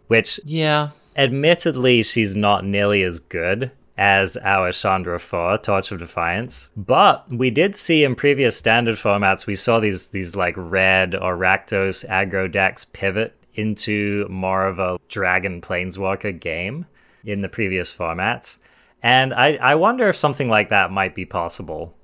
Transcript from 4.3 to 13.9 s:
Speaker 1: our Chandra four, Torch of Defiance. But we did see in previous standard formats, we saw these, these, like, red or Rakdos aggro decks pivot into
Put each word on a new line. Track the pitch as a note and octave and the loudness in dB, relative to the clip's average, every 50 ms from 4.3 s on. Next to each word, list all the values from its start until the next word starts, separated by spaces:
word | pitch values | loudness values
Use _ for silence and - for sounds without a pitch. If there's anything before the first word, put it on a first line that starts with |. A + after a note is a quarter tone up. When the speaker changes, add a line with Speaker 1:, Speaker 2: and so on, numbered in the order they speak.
| - - | -2 -4
Speaker 1:
our | - G2 G2 F#2+ F#2 F2+ | -2 0 2 2 0 0
Chandra | F2+ - - G2+ F#2 F#2 F2 F2 E2+ E2+ | -2 -2 0 0 0 0 -2 -4 -6 -6
four, | - - - F2 E2+ F2 G#2 | -6 -6 -4 -2 0 0 -2
Torch | G#2+ - - G2+ F#2+ F#2+ - | -2 -2 -2 -2 -2 -2 -4
of | G#2 E2+ | -8 -12
Defiance. | E2 - - F2 E2+ E2+ F2 G2+ B2 B2+ - - - - - | -12 -8 -6 -4 -2 -2 -2 -4 -6 -8 -10 -14 -14 -14 -14
But | G#2+ F#2+ - B2+ D#3+ G3+ F#3+ C3 - - - | -8 -2 2 4 4 6 4 4 2 -2 -8
we | C3 A#2 C3 B2+ | -4 0 0 0
did | A2 C#3+ F3 G3+ G3+ | 2 2 2 2 0
see | - - - E3 D3+ | -2 0 2 4 4
in | D3 C3+ B2 | 4 2 2
previous | - - C#3+ C#3+ C#3 C3+ A2+ - | 2 2 2 4 4 2 0 0
standard | - - A2+ A2 A#2+ A#2+ A#2 A2 | 0 2 2 2 2 2 0 -2
formats, | - - G#2+ G2+ G#2 G2+ F#2+ F#2+ F#2 - | 0 0 0 2 2 2 2 0 0 -2
we | - G2+ | -2 0
saw | F#2 - B2 A#2 A2+ | 2 2 4 4 2
these, | G#2+ G#2 F#2+ F2+ - - | 2 0 -2 -2 -4 -6
these, | - G2 F#2 E2+ F2+ | -6 -8 -6 -6 -4
like, | G2 F2+ F2 E2 | -2 -2 -2 -4
red | F#2 F2+ E2 F#2 F#2+ F#2+ F#2+ F#2+ F#2+ F#2 F2+ F#2 | -6 -6 -2 0 2 4 4 4 4 2 0 -2
or | F#2 F2+ F#2 F2+ | -4 -2 -2 -2
Rakdos | F2 F#2 F#2 G2 G2 - - A2 G2 G2 G2 F#2 - - - | 0 2 2 2 0 0 -2 -2 0 0 0 -2 -4 -6 -2
aggro | G2 F#2+ G2 F#2+ F#2+ F#2+ F#2+ F2+ | -2 -2 -2 -2 -2 -4 -4 -2
decks | D2+ G2 F#2+ F#2 - - - | 0 0 0 0 -2 -4 -14
pivot | - - - - G2 F#2 G#2+ - - - _ _ _ - | -14 -10 -6 -4 -4 -2 -2 -4 -6 -8 _ _ _ -8
into | - G#2+ A2 G#2 - - G#2+ | -6 -4 -4 -2 -4 -2 -2